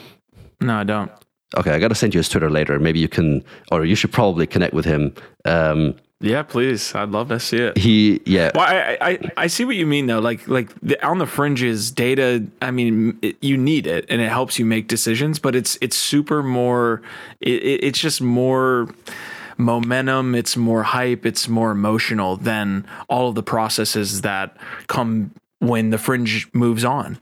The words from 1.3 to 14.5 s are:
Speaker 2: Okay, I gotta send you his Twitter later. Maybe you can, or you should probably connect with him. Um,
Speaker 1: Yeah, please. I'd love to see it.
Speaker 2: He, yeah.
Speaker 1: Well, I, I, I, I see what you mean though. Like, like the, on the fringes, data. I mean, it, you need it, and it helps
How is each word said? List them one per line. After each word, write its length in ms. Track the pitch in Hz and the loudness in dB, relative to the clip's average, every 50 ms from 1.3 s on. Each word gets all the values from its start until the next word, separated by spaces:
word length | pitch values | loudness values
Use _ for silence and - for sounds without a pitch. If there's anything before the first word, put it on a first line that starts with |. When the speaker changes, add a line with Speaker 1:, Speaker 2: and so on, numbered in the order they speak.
| _ _ _ _ - | _ _ _ _ -4
Speaker 2:
Okay, 160 | - - 82 | -2 0 2
I 80 | 76 78 | 2 2
gotta 160 | 92 113 120 | 2 2 2
send 180 | - - 107 90 | 2 0 2 2
you 60 | 87 | 2
his 80 | 80 - | 0 0
Twitter 220 | - 101 78 76 | 0 0 0 2
later. 280 | 78 78 76 73 73 71 | 2 2 2 0 0 2
Maybe 200 | 76 82 82 82 | 2 2 2 2
you 80 | 80 76 | 0 0
can, 380 | - - 82 78 73 67 - - - - - - | 0 2 2 2 2 0 -2 -6 -14 -20 -6 -2
or 140 | 90 82 80 | -2 0 2
you 100 | 82 101 | 2 2
should 160 | - - 107 | 2 0 0
probably 340 | - - 113 101 92 82 80 | 2 2 2 4 2 2 0
connect 280 | - - - 90 82 - | 0 0 0 0 0 0
with 100 | 80 73 | 0 0
him. 320 | 80 78 73 73 69 - - - - - _ - | 0 0 0 0 -2 -4 -6 -14 -20 -18 _ -2
Um, 500 | - 82 82 80 78 78 78 78 - - - - _ _ - | 0 0 2 2 2 2 2 0 0 -2 -4 -10 _ _ -6
Speaker 1:
Yeah, 220 | - 104 117 143 | -2 -2 0 -2
please. 540 | 151 151 - 120 123 135 123 101 - - - | -2 -2 -2 0 0 0 0 -2 -4 -6 -4
I'd 140 | 104 104 104 | -4 -4 -2
love 200 | 101 104 120 139 | -2 -4 -2 -2
to 100 | 113 117 | -4 -4
see 180 | - - - 113 | -2 -2 0 0
it. 200 | 120 107 - 104 | 0 0 2 2
Speaker 2:
He, 440 | 92 117 107 107 107 107 98 - - | 4 6 6 6 6 6 4 2 2
yeah. 260 | - 95 92 82 80 - | 2 2 2 4 2 2
Speaker 1:
Well, 100 | 160 180 | 2 4
I, 100 | 160 180 | 4 4
I, 340 | 190 - - - - - 175 | 2 2 0 -2 0 0 0
I, 220 | 185 - - 170 - - | -2 -2 -4 -6 -4 -2
I 100 | 165 170 | -2 0
see 180 | - - 240 | 0 0 -2
what 100 | 254 247 | -2 0
you 100 | 196 160 | 0 0
mean 220 | 151 143 147 139 123 | 2 2 2 2 2
though. 120 | 113 110 | 2 2
Like, 280 | 110 117 117 101 - - | 2 0 -2 -2 -4 -2
like 220 | 139 127 117 - - - | 0 0 0 -2 -8 -8
the, 200 | - - 143 - - | -4 -2 -2 0 0
on 120 | 147 170 185 | 0 0 0
the 80 | 160 | -2
fringes, 680 | 120 - - 143 147 143 123 127 120 113 107 107 117 | -2 -2 0 0 0 0 0 0 0 0 -2 -4 -4
data. 540 | 127 - 120 123 131 135 135 123 123 117 107 98 - - | -2 0 0 2 2 2 2 2 2 0 -2 -4 -8 -6
I 100 | 123 127 | -6 -2
mean, 460 | 127 123 120 117 110 110 110 113 110 - | 0 0 2 2 2 2 2 0 0 -2
it, 160 | - 107 - - | -4 -4 -4 -2
you 160 | - 139 139 131 | -2 0 0 2
need 300 | 127 143 160 143 - 76 | 2 2 2 0 0 -2
it, 180 | 85 87 - - | -2 -4 -2 -2
and 120 | - 117 | -2 0
it 80 | 117 110 | 0 0
helps 280 | 113 123 131 123 | 0 -2 -2 -2